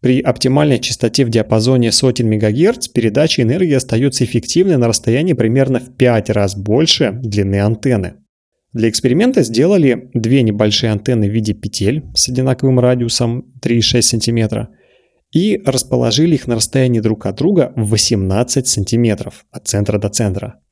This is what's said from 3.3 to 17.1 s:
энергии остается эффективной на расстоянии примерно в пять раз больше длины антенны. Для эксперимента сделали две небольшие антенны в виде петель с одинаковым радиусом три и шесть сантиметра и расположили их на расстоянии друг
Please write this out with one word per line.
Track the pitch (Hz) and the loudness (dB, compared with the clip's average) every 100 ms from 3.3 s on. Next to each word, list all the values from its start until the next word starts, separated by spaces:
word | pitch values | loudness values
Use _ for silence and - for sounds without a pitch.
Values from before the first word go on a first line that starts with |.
| - | 0
энергии | 113 156 180 | 0 0 2
остается | 135 131 117 139 - | 0 0 0 0 0
эффективной | 120 117 - 165 190 147 | -2 -2 -2 0 2 2
на | 117 | 2
расстоянии | 113 - 117 175 | 0 0 0 0
примерно | 131 110 127 131 127 | 0 2 2 2 0
в | - - | -4 0
пять | 127 113 101 | 2 2 0
раз | 107 98 | 0 -2
больше | 101 98 113 160 - 123 | -4 -2 0 2 0 0
длины | 107 123 104 98 98 | -2 -4 -2 0 0
антенны. | 101 113 139 117 90 - _ _ _ _ _ | 0 0 0 0 -2 -10 _ _ _ _ _
Для | 117 110 | -2 0
эксперимента | 110 123 139 240 262 | 0 0 2 2 2
сделали | 117 113 160 202 143 117 - | 0 2 2 4 2 0 -4
две | 120 110 139 | -4 2 2
небольшие | 113 104 107 104 117 | 2 2 0 0 0
антенны | 104 104 120 101 | -2 -2 0 0
в | |
виде | 110 107 | 0 -2
петель | 104 107 - 101 151 - | -6 -8 -2 -2 -2 -4
с | - - | -4 -2
одинаковым | 123 131 127 135 127 | 0 0 0 2 2
радиусом | 123 123 120 - 117 120 - - | 2 2 -2 -2 -2 -4 -8 -8
три | - 120 | -2 0
и | |
шесть | 107 123 - | 2 2 2
сантиметра | 117 120 117 107 107 - _ _ _ _ _ _ | 0 -2 0 -2 -4 -8 _ _ _ _ _ _
и | 156 202 196 | 0 0 0
расположили | - 131 - 127 120 120 165 | -2 -2 -2 0 0 2 2
их | 151 - | 0 -2
на | 117 | -4
расстоянии | - 135 127 117 | -2 0 0 0
друг | 107 | 0